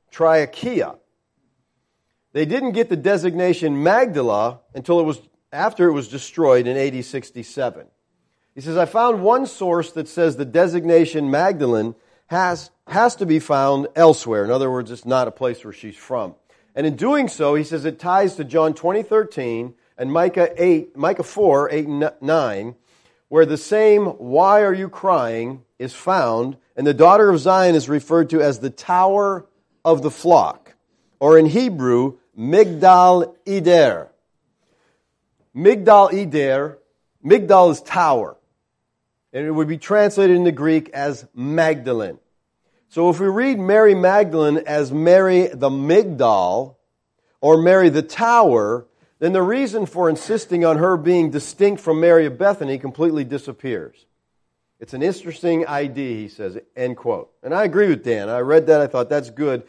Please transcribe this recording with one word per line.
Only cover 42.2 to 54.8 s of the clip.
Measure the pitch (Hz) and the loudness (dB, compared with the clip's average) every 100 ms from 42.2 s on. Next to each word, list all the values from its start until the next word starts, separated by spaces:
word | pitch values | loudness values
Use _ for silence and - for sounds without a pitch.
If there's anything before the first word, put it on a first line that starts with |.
| _ _ _ _ _ _ _ | _ _ _ _ _ _ _
So | - 175 | -2 0
if | 160 | 0
we | 196 | -2
read | 196 269 233 | -2 -2 -2
Mary | 185 214 220 | 0 4 6
Magdalene | 190 185 202 202 160 151 151 156 | 4 2 2 0 0 0 -2 -2
as | 151 139 | -4 -4
Mary | 143 160 185 190 180 185 | -2 4 4 4 2 0
the | 131 135 | -2 -4
Migdal, | 135 143 180 208 143 123 104 90 98 131 _ _ _ _ _ _ _ | -2 0 0 0 -2 0 2 0 -4 -6 _ _ _ _ _ _ _
or | 143 160 | 2 4
Mary | 170 185 180 | 4 4 4
the | 147 | 2
tower, | 156 - 226 240 202 117 104 120 117 _ _ _ | -4 -4 0 4 4 2 0 -6 -10 _ _ _
then | 160 | -2
the | 185 | 0
reason | 185 247 269 214 196 | -2 -2 -4 -4 -8
for | 175 170 | -2 -2
insisting | 156 - 220 - 175 165 | -2 -4 -6 -4 -2 0
on | 156 | 2
her | 180 180 | 0 0
being | 156 180 160 | 0 0 0
distinct | 143 - - 202 202 | -4 -10 -2 -2 0
from | - 156 | -4 0
Mary | 170 165 151 | 4 4 2
of | 120 | 0
Bethany | 196 196 143 135 | -2 -2 -6 -8
completely | 135 127 165 156 | -10 -4 -2 -2
disappears. | 131 139 139 113 135 107 71 _ _ _ _ _ _ _ _ _ | -6 -10 -12 -14 -10 -10 -10 _ _ _ _ _ _ _ _ _